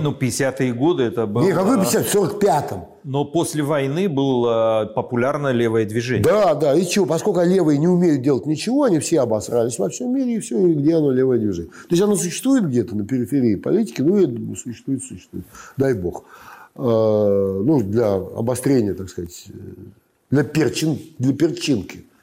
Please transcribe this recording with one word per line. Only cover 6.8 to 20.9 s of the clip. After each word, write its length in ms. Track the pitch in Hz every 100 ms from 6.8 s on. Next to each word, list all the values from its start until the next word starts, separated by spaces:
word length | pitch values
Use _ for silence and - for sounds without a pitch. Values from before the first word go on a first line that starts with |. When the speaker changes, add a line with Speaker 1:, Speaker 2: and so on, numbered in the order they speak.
| 180
Speaker 2:
чё? 200 | 202 156
Поскольку 340 | 160 208 175
левые 360 | 175 190 156 143
не 100 | 170
умеют 340 | 180 175 143
делать 220 | 127 143 185
ничего, 380 | 151 - 269
они 160 | 277 160
все 220 | - 156
обосрались 580 | 120 107 - 120 117 127
во 80 | 190
всем 260 | - 247
мире, 220 | 269 254 226
и 40 |
всё, 180 | - 233 180
и 60 |
где 220 | 156 143 165
оно, 140 | 147
левое 280 | 127 131 120
движение? 320 | 107 87 85
То 200 | - -
есть 100 | 170
оно 160 | 202 196
существует 500 | 175 - 262 269 175
где-то 260 | 123 107
на 120 | 104 101
периферии 500 | 131 123 143 120 98
политики, 460 | - 180 220 -
ну, 160 | 139 208
я 100 | 165
думаю, 300 | 117 110 101
существует, 440 | 127 113 - 131
существует. 440 | - 92 - - - - - -
Дай 160 | 135
бог. 320 | 113 87 - - - - - - -
Э, 840 | 131 113 110 107 104 98 98 95
ну, 180 | 117 151
для 340 | 98 110 110 98
обострения, 800 | 92 - 117 127 135 135 104 90
так 120 | 92
сказать, 360 | - 87 - -
э, 40 | 98 95 - 95 - _ _ _
для 140 | 135
перчин-, 560 | 143 - 180 - 160